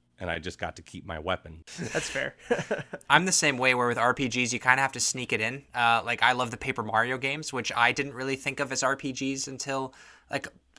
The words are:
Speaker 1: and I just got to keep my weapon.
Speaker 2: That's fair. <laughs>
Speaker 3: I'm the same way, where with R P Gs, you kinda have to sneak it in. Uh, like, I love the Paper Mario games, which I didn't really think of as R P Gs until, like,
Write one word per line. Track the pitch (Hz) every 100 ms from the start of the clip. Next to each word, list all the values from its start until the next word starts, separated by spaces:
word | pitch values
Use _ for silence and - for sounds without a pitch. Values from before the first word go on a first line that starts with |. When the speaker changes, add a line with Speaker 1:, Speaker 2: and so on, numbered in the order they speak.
| _ -
Speaker 1:
and | 90
I | 82
just | 85 -
got | 85 -
to |
keep | - 92 -
my | 80
weapon. | 80 90 82 82 - - -
Speaker 2:
That's | 165 -
fair. | 135 135 - - - -
<laughs> | 208 - - -
Speaker 3:
I'm | 147 185
the |
same | - 151 127
way, | 127 123
where | 120
with | 113
R | 120
P | 123 131
Gs, | 123 120
you | 120
kinda | 127 131
have | 135
to | 123
sneak | - 131 120
it | 113
in. | 110 139 - 123
Uh, | 120 117 98
like, | 120
I | 117
love | 123 123
the | 117
Paper | 135 123
Mario | 107 110 120 131
games, | 135 151 151
which | 127 110 -
I | 120
didn't | 127 139
really | 123 131 131
think | 139 -
of | 131
as | 131
R | 131 135
P | 139
Gs | 123 135 135 135
until, | 131 143 135 131 - - - -
like, | 139 - - _